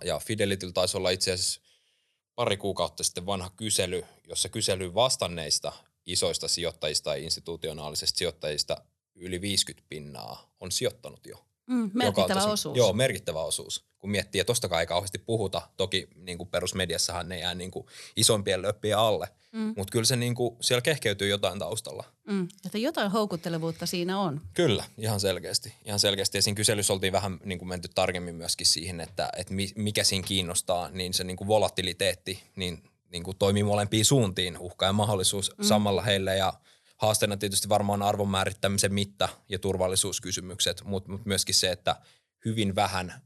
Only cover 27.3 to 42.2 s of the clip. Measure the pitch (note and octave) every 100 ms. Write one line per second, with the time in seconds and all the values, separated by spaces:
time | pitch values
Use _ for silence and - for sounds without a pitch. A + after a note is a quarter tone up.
27.3 | F2+ G2+ F2 F#2 F2+ F2+ - F#2 F2+ F2
28.3 | E2+ E2+ - - D2+ E2 E2+ D#2+ - C#2
29.3 | - G2 F#2+ G2 - G#2 G#2 G2 G2 F#2
30.3 | F#2+ F2+ F2+ - F2 D#2 F#2 F2+ F2+ F#2
31.3 | F2+ G2 G#2+ F#2 - F#2 E2+ F#2+ F2+ -
32.3 | F#2+ - - F2+ E2+ - _ _ F2 F2
33.3 | F#2+ G2 G2+ G#2 G#2 G#2 A2 G#2+ C#3 G2+
34.3 | F#2 F2+ E2 F2 - F#2 G2+ G#2 G2 F#2
35.3 | G2+ - - G#2 G#2+ G#2 F#2+ G#2+ G2 F#2+
36.3 | F#2+ F#2 - _ _ _ - A2 G#2+ G#2
37.3 | G2 G2+ G2 G2+ G#2 G2+ G2+ G2+ G2+ G2+
38.3 | F#2+ F#2+ - G2 G2 G2+ G2+ G2 - F2+
39.3 | - - F#2+ G2 F#2 F#2 F#2 G2+ - F#2
40.3 | F#2 F#2 F2 - E2+ G2+ G2 - G2 G2+
41.3 | F#2+ - F#2 F#2 F2 - - - _